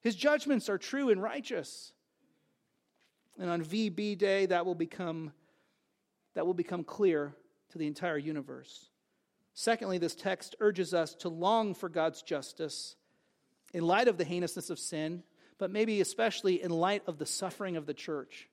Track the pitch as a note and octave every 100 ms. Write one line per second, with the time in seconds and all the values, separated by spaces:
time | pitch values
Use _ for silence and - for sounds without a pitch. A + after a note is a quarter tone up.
0 | A#3 G3 D4 D4+ C#4 B3+ - F#3+ - C4+
1 | C4+ G3 G#3+ C#4 A#3 A3+ C#3 - - _
2 | _ _ _ _ _ _ _ _ _ _
3 | _ _ _ - F3+ E3+ D#3+ G#3 A3 E3+
4 | G#3 G3 G3 G3 F#3+ F3+ F3+ E3+ E3 -
5 | F3+ D#3+ D#3 C#3+ _ _ _ _ _ _
6 | _ _ _ - E3 F3 E3+ F3 D#3+ -
7 | G3 D#3 C#3+ C#3+ _ _ _ E3+ D3+ C#3+
8 | F3+ D3+ D3 D3+ C#3 C3 C3 - - _
9 | _ _ _ _ _ - - A3+ G3 F#3
10 | E3 - G3 F#3 - - G#3+ F#3 E3 F3
11 | D#3 - F3+ E3 F#3 A3+ A3 F3 F#3 E3
12 | D#3+ - - D3+ B2+ - D#3+ - - -
13 | _ _ _ _ _ _ - F3 E3+ F#3+
14 | B3 F3+ D#3 F3 F3 - - D#3+ - D#3
15 | D#3 F3 - _ _ _ G3 G3+ A3+ G#3
16 | F#3 - A3+ - G3 F3+ F#3 E3 F3+ G3+
17 | - D#3 D3+ - F#3+ - G3 E3+ D3+ D3
18 | - D3 C3 - -